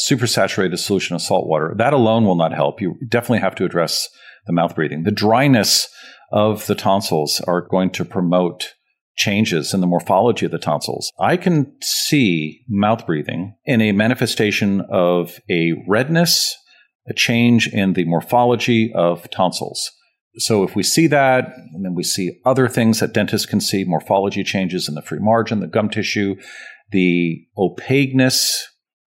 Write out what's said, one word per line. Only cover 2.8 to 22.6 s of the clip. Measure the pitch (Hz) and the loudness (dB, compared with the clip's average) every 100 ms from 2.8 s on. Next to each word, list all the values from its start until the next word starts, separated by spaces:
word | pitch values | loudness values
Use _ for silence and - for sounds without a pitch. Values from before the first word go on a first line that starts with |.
You | 95 - 120 | -6 -6 -2
definitely | 120 - 113 | -2 0 0
have | 95 - | 0 -2
to | |
address | 92 87 80 - - _ - - - | -2 0 -2 -2 -8 _ -20 -20 -4
the | |
mouth | 85 82 | 0 0
breathing. | - 76 73 | 0 -4 -2
The | 82 | -2
dryness | 107 104 113 143 123 95 - - - - - _ | 0 2 4 4 4 2 0 -2 -10 -20 -20 _
of | - 107 104 - | 0 0 0 -4
the | |
tonsils | 104 107 98 101 82 73 - - | -2 0 0 0 -2 -2 -4 -2
are | 87 | -2
going | - 95 92 | 0 0 0
to | - | -2
promote | 85 98 90 90 90 85 - - _ _ _ | -6 -2 0 2 0 -4 -14 -16 _ _ _
changes | - - 101 107 85 71 | -6 -2 0 0 0 -2
in | 98 | -2
the | 90 | 0
morphology | 87 - 95 117 110 85 | 0 2 4 4 2 -2
of | |
the | 80 | -4
tonsils. | - 73 - - - - | -4 -4 -4 -8 -10 -4
I | 98 175 | -2 0
can | 185 165 135 _ | 0 0 0 _
see | - - - 151 117 85 76 - - | -8 -6 0 2 2 2 -2 -10 -6
mouth | 101 104 113 - | 0 2 0 -2
breathing | 80 73 - 95 - - | -4 -4 -8 -10 -12 -2
in | 123 | 2
a | 107 | 2
manifestation | 101 110 123 113 - 107 101 104 98 - | 2 2 2 -2 0 0 2 0 0 -2
of | 95 87 90 85 - - | 0 2 2 0 -8 -4
a | 90 82 82 - | 0 0 -2 0
redness | 104 135 165 170 - - - _ _ _ _ - | 0 2 2 2 0 -2 -6 _ _ _ _ -12
a | |
change | 113 - 117 120 117 - | -4 0 2 4 4 2
in | 107 95 | 0 0
the | 90 | 0
morphology | 82 85 - 120 123 120 - 117 110 | 0 -2 0 2 4 2 2 2 2
of | - 85 85 - | 2 0 0 -8
tonsils. | - 92 - - - - _ _ _ _ - | -2 -2 -2 -8 -8 -12 _ _ _ _ -8
So | - 110 | 0 2
if | 92 - | 2 0
we | |
see | 95 - 160 | 0 2 4
that, | 143 135 127 123 - - | 4 4 2 0 -10 -18
and | 82 | -10
then | 95 | -6
we | 87 | -4
see | 87 - 90 - | -4 -4 -4 -2
other | - 127 | 0 2